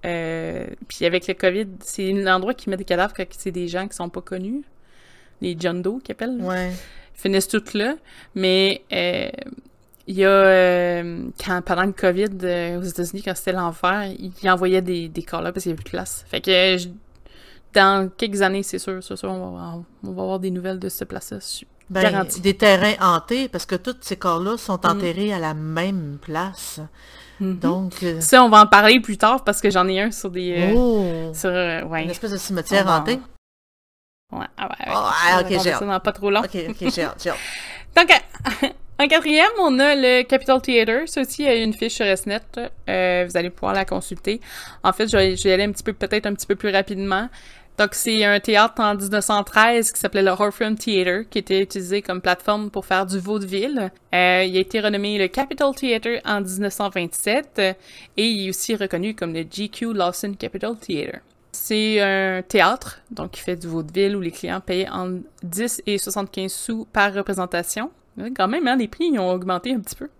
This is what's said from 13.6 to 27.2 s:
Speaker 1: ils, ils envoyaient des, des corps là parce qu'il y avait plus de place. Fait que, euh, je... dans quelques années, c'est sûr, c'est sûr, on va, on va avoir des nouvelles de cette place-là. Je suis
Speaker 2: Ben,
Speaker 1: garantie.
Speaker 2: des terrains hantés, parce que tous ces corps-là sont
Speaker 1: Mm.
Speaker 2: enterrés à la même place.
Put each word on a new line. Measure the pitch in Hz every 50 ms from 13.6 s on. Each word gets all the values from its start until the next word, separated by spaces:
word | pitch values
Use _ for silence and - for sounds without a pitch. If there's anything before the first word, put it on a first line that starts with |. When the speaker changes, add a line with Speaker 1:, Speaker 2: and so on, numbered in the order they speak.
| 175 170 165 - - 180 190 208 202 196 - -
Speaker 1:
ils, | - 185 180 -
ils | - 185
envoyaient | 185 175 180 180 185 185
des, | 185 180 180 170 165 160
des | 156 165
corps | 165 - - 165
là | 170 175
parce | 175 196 185
qu'il | 180
y | 165
avait | 165
plus | -
de | -
place. | - 175 185 - - - - -
Fait | - -
que, | - 190
euh, | 185 180 185 190 185 180
je... | 175 180 175 - - - - - - - - - - - - - _ - -
dans | 208 190 196 196 196 190 185 -
quelques | - 233 214 202 196
années, | 202 185 190 196
c'est | 196 - - 185
sûr, | - 202 190 185 185
c'est | - 196
sûr, | 185 - 196
on | 185 185 185 185
va, | 180 175 175 170 170 170 175 _ _ _
on | - 196
va | 185 185
avoir | 190 185 190 190
des | 185 190
nouvelles | 180 180 180 190 190 185
de | 185 190
cette | - - 190 -
place-là. | 190 185 - - 208 196
Je | -
suis | - - - - _ _ _ _ -
Speaker 2:
Ben, | 185 190
Speaker 1:
garantie. | 190 214 202 196 185 180 - 185
Speaker 2:
des | 175 196 190
terrains | - 220 208 196 180 196 208 214 -
hantés, | 190 180 170 165 - - 240 262 269 -
parce | - 175 -
que | - 190
tous | 175 185 247 247 -
ces | - - 190
corps-là | 185 - 180 170 165 180 202 233
sont | 233 - - 190 180
Speaker 1:
Mm. | - 170
Speaker 2:
enterrés | 190 202 190 175 165 185 208 208 202
à | 180
la | 165 156
même | 156 156 156 156 160 165 175 196 196 180 160 143 143 143
place. | - - 156 160 180 196 190 - - - - - 156 156 - - - - - -